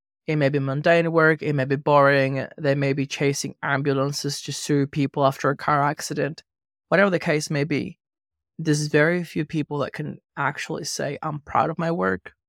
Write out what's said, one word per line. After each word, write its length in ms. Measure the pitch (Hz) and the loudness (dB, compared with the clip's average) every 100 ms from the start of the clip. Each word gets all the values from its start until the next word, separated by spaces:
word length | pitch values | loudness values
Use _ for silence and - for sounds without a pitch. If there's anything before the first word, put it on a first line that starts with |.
| _ _ - | _ _ -4
It 100 | 156 | 0
may 120 | 135 | 2
be 100 | 147 | 0
mundane 520 | 135 143 170 170 165 | -2 0 4 4 4
work, 300 | 165 160 156 | 4 4 4
it 120 | 143 | 0
may 120 | 143 131 | 0 0
be 100 | 139 | 0
boring, 720 | 151 143 139 139 135 135 113 - | 4 6 6 4 2 -2 -6 -4
they 180 | 151 143 | 0 0
may 180 | 139 | 0
be 120 | 139 135 | -2 -4
chasing 500 | - 143 143 135 - | -2 -2 -2 -6 -8
ambulances 800 | - 135 143 135 139 147 143 143 | -4 -2 0 0 -2 -4 -6 -6
to 80 | - | -8
sue 360 | - - 143 139 | -6 0 2 2
people 380 | 147 135 - 139 | 0 -2 2 2
after 240 | - 139 | 2 -2
a 80 | 139 | 0
car 260 | - 147 | 0 2
accident, 600 | 143 - - 151 147 160 - _ _ _ - | 2 -2 -6 -4 -4 -6 -18 _ _ _ 0
whatever 220 | 170 202 | 2 4
the 100 | 170 | 2
case 300 | 175 151 - | 0 -2 -2
may 140 | 147 156 | -2 -2
be. 340 | 139 - - _ _ _ _ _ - | -2 -4 -10 _ _ _ _ _ -4
There's 300 | 160 147 151 | 0 0 2
very 360 | 151 156 180 | 2 4 2
few 220 | 165 170 151 | -4 -6 -4
people 340 | 160 143 147 | -4 -4 -4
that 140 | 127 | -6
can 260 | - 139 135 _ - | -6 -10 -12 _ -4
actually 500 | 139 - - 160 151 | -4 -4 -8 -8 -8
say, 320 | - 135 - | -6 -6 -6
"I'm 180 | 156 147 | -8 -8
proud 280 | - - 151 | -2 0 0
of 80 | 160 | -2
my 140 | 165 | -4
work." 420 | 175 185 185 - _ | -2 -2 -2 -8 _